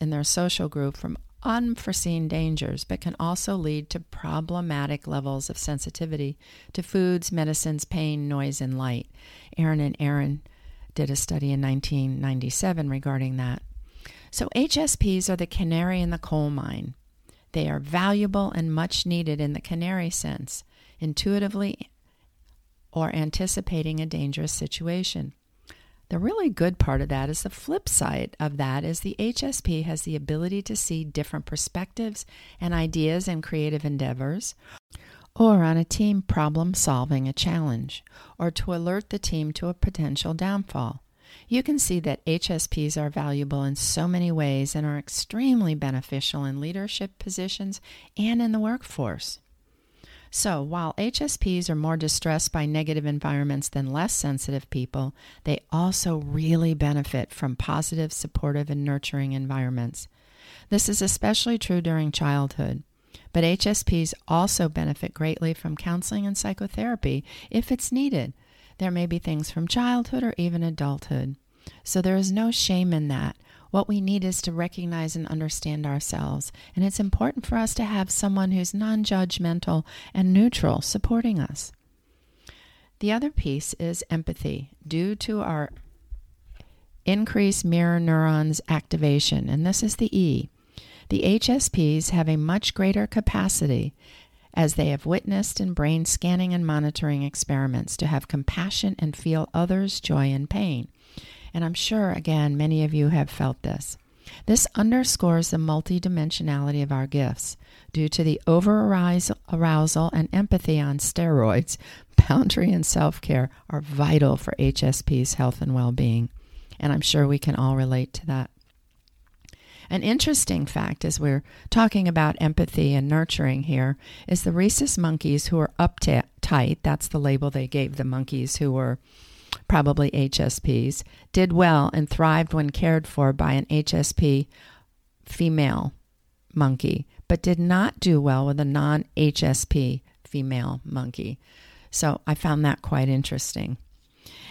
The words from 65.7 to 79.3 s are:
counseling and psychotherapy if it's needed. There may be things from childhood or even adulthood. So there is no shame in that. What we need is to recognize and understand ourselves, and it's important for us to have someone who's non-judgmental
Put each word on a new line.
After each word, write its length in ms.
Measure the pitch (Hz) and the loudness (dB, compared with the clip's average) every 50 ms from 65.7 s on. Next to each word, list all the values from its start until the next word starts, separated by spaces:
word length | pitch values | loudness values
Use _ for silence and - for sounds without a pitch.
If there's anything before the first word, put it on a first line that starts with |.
| 151 | -8
counseling 480 | - - 175 170 180 - - 214 202 202 | -6 -4 -4 -4 -4 -4 -4 -4 -4 -4
and 120 | 202 196 | -4 -4
psychotherapy 880 | - - 208 190 - 196 196 - 208 214 240 240 - - 135 131 139 - - - - - - | -4 -4 -4 -4 -6 -8 -6 -6 -4 -4 -4 -2 -2 -2 -2 -2 -2 -4 -8 -14 -20 -10 -4
if 200 | - 220 - - | -2 -2 0 0
it's 200 | 254 247 - - | -2 -4 -2 -2
needed. 420 | 240 262 277 285 240 151 117 - - _ _ _ _ _ - - - - | -2 0 0 0 0 -2 -2 -4 -8 _ _ _ _ _ -20 -20 -8 -4
There 100 | 185 185 | -4 -2
may 160 | 175 175 175 | 0 0 0
be 140 | 170 170 175 | 0 -2 -4
things 320 | - 170 156 151 156 - | -2 -2 -2 -2 -4 -4
from 160 | - 160 170 | -4 -4 -4
childhood 560 | 170 - 240 240 247 247 247 233 - - 254 247 | -2 0 0 0 2 0 0 0 -2 -2 -2 -2
or 100 | 226 - | -2 -2
even 280 | - 170 175 170 170 170 | -2 -2 0 0 0 -2
adulthood. 720 | 165 160 - 147 143 139 143 - - 143 131 131 135 135 - _ _ _ _ _ - - - - | -2 -2 -2 -2 -2 -2 -4 -4 -4 -4 -4 -4 -4 -6 -10 _ _ _ _ _ -20 -20 -14 -8
So 180 | - - 190 | -2 0 0
there 140 | 180 185 190 | 2 2 2
is 160 | 190 190 190 | 2 2 2
no 180 | 190 214 226 233 | 2 2 2 2
shame 420 | 233 - - - 185 180 185 180 | 2 2 2 2 2 2 2 2
in 160 | 170 156 151 143 | 2 2 0 0
that. 280 | 135 131 143 139 - - _ _ - - - - | -2 -2 -2 -4 -6 -8 _ _ -20 -20 -8 -2
What 180 | - 196 196 | 0 0 0
we 140 | - 208 202 | 2 0 0
need 220 | 190 190 202 202 185 | 0 0 0 0 0
is 180 | 185 180 - | -2 -2 -2
to 100 | - 180 | -4 -4
recognize 640 | 165 165 170 180 - 185 175 170 170 165 160 160 - | -2 -2 -4 -4 -4 -6 -6 -4 -4 -4 -4 -4 -4
and 120 | 165 160 | -6 -6
understand 580 | - 156 156 156 156 - - - 156 151 151 151 | -6 -4 -4 -4 -4 -4 -6 -4 -4 -4 -4 -4
ourselves, 640 | 143 139 147 - - - - 147 143 143 139 139 - - - - - - | -2 -2 -4 -4 -4 -4 -4 -4 -4 -4 -6 -6 -8 -12 -16 -20 -8 -2
and 80 | 180 190 | 0 0
it's 160 | 196 - - | 0 0 0
important 460 | 208 196 - - 220 269 - 247 - | 0 2 2 2 2 0 -2 -4 -4
for 100 | - 240 | -2 0
us 180 | 226 220 220 - | 0 0 0 -2
to 80 | - 226 | -2 -2
have 280 | 208 214 196 190 190 | -2 0 -2 -2 -2
someone 400 | - - 202 202 196 196 190 190 | -2 0 0 2 2 2 2 2
who's 220 | 190 185 180 170 - | 2 0 0 -2 -2
non-judgmental 1120 | 202 214 220 220 214 208 - 202 190 185 175 | -2 0 0 0 0 0 2 2 2 2 0